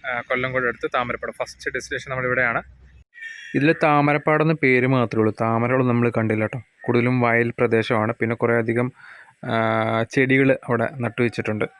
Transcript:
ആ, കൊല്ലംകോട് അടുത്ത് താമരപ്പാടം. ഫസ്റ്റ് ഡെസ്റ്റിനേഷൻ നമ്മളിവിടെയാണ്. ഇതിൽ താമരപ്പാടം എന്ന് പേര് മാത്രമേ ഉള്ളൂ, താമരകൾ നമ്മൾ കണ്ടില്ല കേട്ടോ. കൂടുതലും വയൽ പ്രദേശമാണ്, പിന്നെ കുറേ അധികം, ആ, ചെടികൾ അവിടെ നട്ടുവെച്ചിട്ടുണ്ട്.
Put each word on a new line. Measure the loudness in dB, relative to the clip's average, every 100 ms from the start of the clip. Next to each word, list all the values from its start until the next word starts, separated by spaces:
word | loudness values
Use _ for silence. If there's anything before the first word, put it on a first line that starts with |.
ആ, | -6 -8
കൊല്ലംകോട് | -4 -4 -2 -2 -4
അടുത്ത് | -4 -4
താമരപ്പാടം. | -4 -4 -6 -10 -8
ഫസ്റ്റ് | -10 -8 -10
ഡെസ്റ്റിനേഷൻ | -10 -8 -10 -8
നമ്മളിവിടെയാണ്. | -6 -2 0 0 -2 -6 -20 -20 -20 _ -20 -18 -18 -6
ഇതിൽ | 0 2 2
താമരപ്പാടം | 4 4 4 2 0 2 2
എന്ന് | 2
പേര് | 2 4 4
മാത്രമേ | 2 2 2
ഉള്ളൂ, | 0 0
താമരകൾ | -2 0 0 2 2
നമ്മൾ | 2 2
കണ്ടില്ല | 2 0 0
കേട്ടോ. | -2 -6 -12 _
കൂടുതലും | 0 2 2 2
വയൽ | 2 2 0 0
പ്രദേശമാണ്, | 2 2 2 0 0 -2
പിന്നെ | -4 0
കുറേ | 0 0
അധികം, | 0 0 -2 -6 -20 -20 -20 _
ആ, | -4 0 0 0 0 0 0
ചെടികൾ | 0 2 4 4 2
അവിടെ | 0 -2 -2 -4
നട്ടുവെച്ചിട്ടുണ്ട്. | -6 0 -2 -2 -6 -4 -4 _